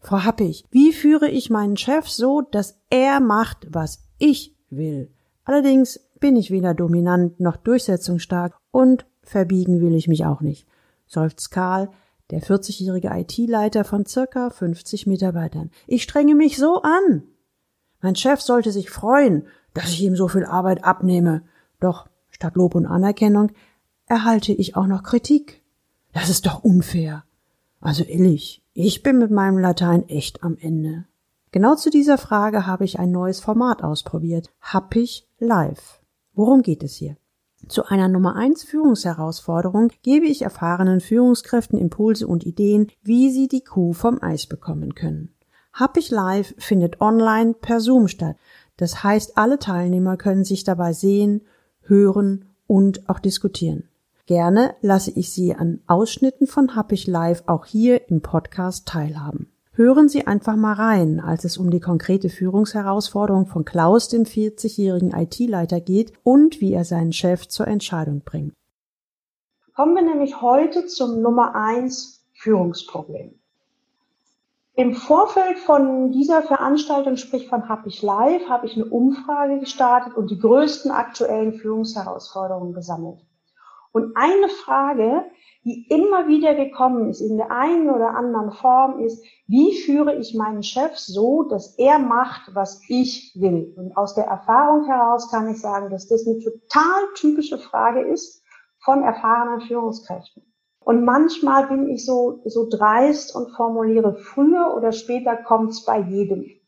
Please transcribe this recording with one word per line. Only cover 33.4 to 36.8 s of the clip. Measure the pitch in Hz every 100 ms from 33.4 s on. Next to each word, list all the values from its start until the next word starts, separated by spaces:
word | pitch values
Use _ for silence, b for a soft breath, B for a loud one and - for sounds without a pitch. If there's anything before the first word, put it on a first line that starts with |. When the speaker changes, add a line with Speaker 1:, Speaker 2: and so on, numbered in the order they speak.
Speaker 1:
Format | - 220 247 226
ausprobiert. | 160 151 - 165 165 165 165 _
Happig | - 190 190 226 240 - _ _
Live. | 233 214 147 147 - _ _ _ _
Worum | - 214 269
geht | 233 151